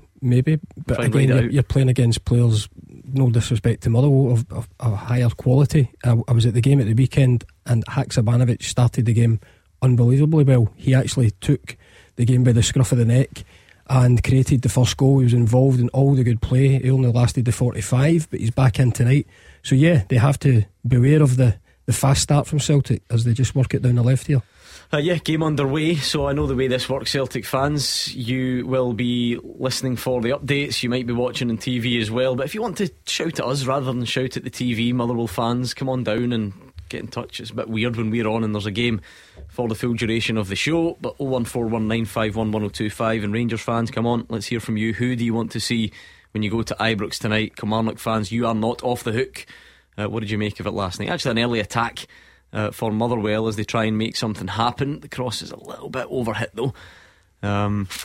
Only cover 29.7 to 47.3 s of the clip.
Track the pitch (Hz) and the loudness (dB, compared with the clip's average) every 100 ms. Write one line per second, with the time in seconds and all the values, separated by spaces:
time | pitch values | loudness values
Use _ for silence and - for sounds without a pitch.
29.7 | - 131 120 135 123 117 139 135 143 143 | -4 -4 -4 -4 -2 -2 -2 -2 -2 -2
30.7 | - 123 127 120 120 123 110 120 113 - | -4 -4 -4 -2 -2 -4 -4 -4 -4 -4
31.7 | 123 123 120 107 117 131 127 135 214 226 | -4 -2 -2 -2 -2 -2 -2 -4 -6 -6
32.7 | 170 185 - - - 165 - 120 143 127 | -4 -4 -6 -8 -6 -4 -4 -4 -4 -2
33.7 | 139 131 123 117 131 135 - 127 - 123 | -2 -2 -4 -4 -4 -4 -6 -10 -6 -4
34.7 | 113 120 123 120 117 117 - 117 123 123 | -2 -2 0 -2 -2 -4 -2 -2 -2 -4
35.7 | - 135 127 110 110 123 120 104 - - | -6 -6 -4 -2 -2 -2 -2 -4 -8 -18
36.7 | - - - 110 120 120 - 117 113 117 | -20 -14 -12 -10 -10 -12 -12 -12 -10 -6
37.7 | 113 117 113 110 117 107 113 110 104 104 | -4 -2 -2 -2 -2 0 0 -2 -4 -4
38.7 | 101 120 110 - - - - - - 120 | -2 -2 -4 -8 -20 -20 -20 -12 -6 -6
39.7 | 110 123 113 117 113 120 110 95 98 143 | -4 -4 -2 -2 -2 -2 -4 -4 -4 -2
40.7 | 165 165 - - - 139 127 117 127 113 | -2 -2 -4 -10 -6 -4 -4 -4 -4 -2
41.7 | 113 110 117 110 - 107 104 110 107 104 | -2 -2 -2 -4 -4 -4 -2 -4 -2 -4
42.7 | - 107 - 113 113 104 110 120 110 - | -6 -6 -4 -4 -2 -4 -4 -4 -4 -4
43.7 | 117 117 - 117 120 - 113 - 117 - | -4 -4 -2 -2 -2 -4 -8 -6 -6 -4
44.7 | 107 110 107 123 123 117 113 113 113 - | -4 -4 -2 -4 -2 -2 -2 -4 -6 -4
45.7 | 117 110 - - - _ 107 107 113 110 | -4 -4 -8 -20 -20 _ -6 -4 -4 -4
46.7 | - 113 107 104 - 110 | -4 -2 -2 -6 -6 -4